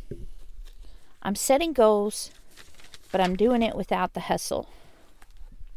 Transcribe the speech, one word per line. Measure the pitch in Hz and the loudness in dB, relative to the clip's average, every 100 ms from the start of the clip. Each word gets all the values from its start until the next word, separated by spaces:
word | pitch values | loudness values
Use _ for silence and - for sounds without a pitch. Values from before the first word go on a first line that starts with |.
| - - - - - - - - - - - - | -12 -10 -10 -10 -12 -12 -12 -14 -14 -14 -16 -8
I'm | - 202 | -6 0
setting | - 269 330 | 4 4 4
goals, | 262 214 208 208 - - - - - - - - - - | 6 8 6 2 -4 -10 -14 -20 -18 -18 -16 -16 -18 -2
but | - | 2
I'm | 180 180 | 2 4
doing | 226 240 | 4 4
it | 226 - | 2 0
without | 185 185 185 | -2 0 0
the | 180 | -2
hustle. | - 175 - - - - - - - - - - - - - | -2 -2 -2 -4 -6 -14 -20 -20 -20 -20 -20 -16 -14 -14 -14